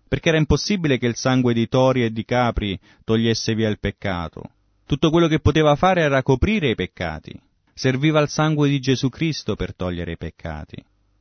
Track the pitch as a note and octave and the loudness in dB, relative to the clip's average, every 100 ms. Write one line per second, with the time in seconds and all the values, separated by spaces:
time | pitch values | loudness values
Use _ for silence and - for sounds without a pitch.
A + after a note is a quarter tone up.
0 | - C3 E3+ D#3+ D3+ D3 - G#3 D#3+ B2+ | -8 -2 0 0 2 0 0 -2 0 0
1 | A#2+ A2+ C3 B2+ B2 A#2 A2+ C3 C3 B2+ | 0 -2 0 2 2 2 2 2 4 2
2 | A2+ A2+ G2+ B2 A#2+ - G#2 F2+ _ _ | 0 -4 -2 0 0 -2 -4 -6 _ _
3 | - A2+ A2+ A2 - A2 A2 G2+ G2+ - | -2 0 2 0 -2 0 0 -2 -4 -4
4 | G2+ F2+ D#2+ - G1+ _ _ _ - C#3+ | -6 -6 -8 -12 -18 _ _ _ -6 0
5 | E3 E3 E3 D#3 D#3+ D3+ D3+ C#3+ F#3 F3+ | 2 4 4 2 2 4 4 4 2 2
6 | D3+ C3+ C3 C3 G3 G#3+ C#3+ G2+ F#2 - | 2 2 2 2 2 0 0 -2 -4 -6
7 | F2 D2+ - - _ _ _ - C3+ C3 | -8 -8 -14 -20 _ _ _ -4 -2 0
8 | D#3 D3+ D3 - D#3 D3+ C#3+ C#3 B2+ B2 | 2 2 0 0 0 2 2 0 0 0
9 | C3+ - E3 C#3 - G2 F2+ - F2+ F2 | 0 -2 -4 -4 -6 -6 -6 -6 -6 -6
10 | E2+ E2 E2 - E2+ D2+ D#2+ - _ _ | -8 -10 -12 -12 -12 -12 -14 -18 _ _
11 | _ _ | _ _